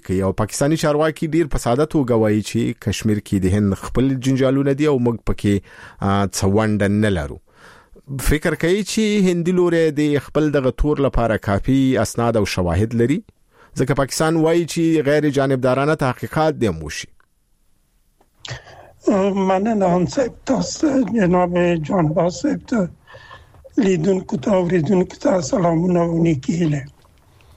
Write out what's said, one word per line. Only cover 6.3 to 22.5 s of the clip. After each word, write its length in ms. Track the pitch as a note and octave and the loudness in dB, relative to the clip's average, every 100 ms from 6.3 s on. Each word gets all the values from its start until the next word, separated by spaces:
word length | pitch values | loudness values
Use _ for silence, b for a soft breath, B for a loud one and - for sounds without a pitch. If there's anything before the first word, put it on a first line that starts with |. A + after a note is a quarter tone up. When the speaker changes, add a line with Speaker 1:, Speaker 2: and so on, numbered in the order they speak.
| - | -2
Speaker 1:
ونډه 440 | G2 G#2 G#2+ G#2 G2+ | 0 2 2 0 2
نه 220 | G#2 G#2+ | 2 0
لرو. 280 | F2+ C#2+ - _ B B B B - - C3+ | 0 -4 -12 _ B B B B -20 -12 -4
فکر 340 | - D3 F3 D#3 | 0 2 0 0
کوي 280 | E3 G3+ | 0 0
چې 460 | G3 A3 G#3+ G#3 F#3 | 0 0 0 2 2
هندي 220 | F3 E3+ | 2 0
لوری 400 | F3+ F3 E3+ D#3+ | 2 2 2 2
د 260 | C#3+ D3+ C#3+ | 0 0 0
خپل 340 | - D3+ D3+ | -2 -2 0
دغه 200 | C#3+ B2+ | 0 0
تور 260 | - D3 C#3+ | 0 0 0
لپاره 400 | C3 - A2+ G#2 | 0 0 0 0
کافي 600 | - G2 - C3+ C3 A2+ | 0 -2 2 2 2 2
اسناد 400 | G#2 - A#2 A2+ | -2 -2 0 0
او 80 | G2 | 0
شواهد 480 | - F2 F2 A2 | -2 0 0 0
لري؟ 280 | A#2 A#2 F3+ - _ _ b b C#3 | 0 0 0 -6 _ _ b b -4
ځکه 180 | C3+ | -2
پاکستان 420 | C#3+ C3+ - D#3+ E3 | 0 -2 -2 0 2
وایي 300 | D#3 E3+ E3 | 2 2 0
چې 400 | E3+ E3 D#3+ C#3 | -2 0 2 2
غیر 240 | D3+ D3+ | 2 2
جانبدارانه 680 | C3+ C3+ C3 B2+ B2+ C#3+ D#3 | 0 0 0 0 0 0 0
تحقیقات 580 | C3 - A2+ D#3+ D#3 C3+ | -2 -4 -4 0 0 0
دې 60 | A2 | -2
هم 180 | D#2+ | -2
وشي. 240 | D2 - - _ _ _ _ _ _ _ _ _ _ _ _ _ - B B B B - - G3+ G3 G3 F#3+ | -8 -12 -14 _ _ _ _ _ _ _ _ _ _ _ _ _ -16 B B B B -6 -2 0 0 0 0
Speaker 2:
مننه، 360 | F#3+ A3 G#3+ F#3 | 0 0 0 0
آن 200 | F3+ E3+ | 0 0
صاحب، 260 | C#4 A#3+ - - | -2 -4 -4 -4
تاسو 560 | A3 F3 - D#4 C4 G3 | -2 -4 -2 0 0 0
جناب 440 | A3+ F3 F3+ F3+ F3 F3 E3+ D3 | 0 2 2 2 0 0 0 -2
جان 180 | G3 D#3 | 0 0
باز 260 | E3+ E3+ | 0 -2
صاحب 280 | E3+ D4 | -2 -4